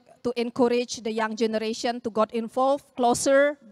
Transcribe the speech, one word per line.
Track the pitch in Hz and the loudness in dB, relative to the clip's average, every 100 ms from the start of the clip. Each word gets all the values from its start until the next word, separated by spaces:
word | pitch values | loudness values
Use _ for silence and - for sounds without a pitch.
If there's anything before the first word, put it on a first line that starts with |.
| _ _ | _ _
to | 240 240 | -6 -4
encourage | 233 - 240 240 240 - | -6 0 0 0 -4 -6
the | 220 | -6
young | 220 220 214 | -4 -4 -2
generation | 220 220 220 233 247 240 | -2 -2 -4 -4 -4 -4
to | 240 | -6
got | 214 214 | -2 -2
involved, | 226 226 254 269 285 _ - | -2 -6 0 0 0 _ -2
closer, | 240 240 269 277 285 294 - | 0 2 4 4 4 0 -14